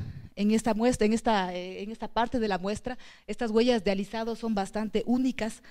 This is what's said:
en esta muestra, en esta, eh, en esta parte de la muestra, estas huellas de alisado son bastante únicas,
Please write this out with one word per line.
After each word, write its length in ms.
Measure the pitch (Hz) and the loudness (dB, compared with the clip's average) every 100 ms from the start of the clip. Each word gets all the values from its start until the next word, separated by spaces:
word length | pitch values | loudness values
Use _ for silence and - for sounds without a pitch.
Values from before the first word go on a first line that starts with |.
| - - - - | -8 -12 -14 -2
en 160 | 208 | 2
esta 220 | 220 240 | 2 2
muestra, 320 | 214 240 247 214 | 2 2 4 2
en 80 | |
esta, 400 | 226 240 208 185 | 2 2 2 0
eh, 280 | 180 180 185 | -6 -8 -10
en 100 | 202 | -10
esta 160 | 226 220 | -10 -4
parte 320 | - 240 247 | 0 0 0
de 80 | 220 | 0
la 120 | 185 | 0
muestra, 380 | 185 214 254 247 - - - | -2 -4 -6 -10 -14 -18 -10
estas 240 | 208 233 | -4 2
huellas 320 | 220 247 240 | 4 6 4
de 80 | 202 | 2
alisado 440 | 196 196 226 226 226 | 0 -2 -4 -6 -4
son 180 | 233 | -2
bastante 500 | 208 196 208 214 208 - | -2 -2 -4 -2 -2 2
únicas, 580 | 254 262 - 220 - - | 2 2 0 -6 -6 -20